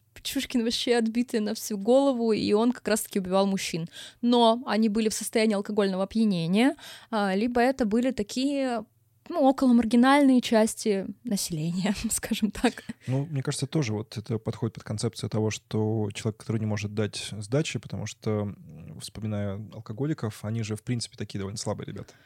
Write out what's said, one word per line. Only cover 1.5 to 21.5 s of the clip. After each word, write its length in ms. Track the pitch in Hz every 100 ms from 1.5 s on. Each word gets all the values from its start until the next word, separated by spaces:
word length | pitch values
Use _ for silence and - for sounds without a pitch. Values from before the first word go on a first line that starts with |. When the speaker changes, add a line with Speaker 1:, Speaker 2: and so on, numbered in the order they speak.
Speaker 1:
всю 220 | 220 - 208
голову, 540 | 202 262 277 240 226
и 200 | 214 202
он 200 | 208 240
как 140 | - -
раз-таки 300 | 214 - 202
убивал 280 | 180 190 196
мужчин. 420 | 190 - 165 170 - - -
Но 420 | 240 240 226 240 277
они 220 | 214 220
были 200 | 208 220
в 60 |
состоянии 400 | - - 226 220
алкогольного 500 | 202 202 214 196 185
опьянения, 720 | 196 220 220 180 165 202 262 330 - - -
а, 240 | 220 202
либо 260 | 190 247 240
это 260 | 247 269 214
были 240 | 226 254
такие, 720 | 262 202 247 277 277 262 233 220 _ _ _ -
ну, 120 | 349
около 320 | 269 269 262
маргинальные 680 | 240 226 240 262 285 277 254
части 640 | - 220 220 - 220 196 190 -
населения, 680 | 240 196 - 160 165 180 175 -
<laughs> 80 | 226
скажем 400 | - - 226 214
так. 340 | - 240 - - - -
Speaker 2:
Ну, 200 | 135 151
мне 120 | 139
кажется, 240 | 147 - 131
тоже 260 | 165 113
вот 240 | 104 - 107
это 220 | - 113
подходит 360 | - - 113
под 100 | -
концепцию 460 | - 113 117 - 110
того, 200 | 120 107
что 580 | - - 110 107 110 104
человек, 240 | - 113 -
который 200 | - 113
не 80 | 107
может 280 | 104 104
дать 360 | 104 104 - - 104
сдачи, 400 | 104 139 160 117
потому 280 | - 101 104
что, 240 | - 110 107
м, 560 | 104 - - 78 - -
вспоминая 600 | - - 107 104 101 101 107
алкоголиков, 720 | 107 - 110 147 156 110 -
они 180 | 107 113
же, 140 | 107 107
в 60 |
принципе, 340 | - 123 - -
такие 220 | 107 101
довольно 200 | 98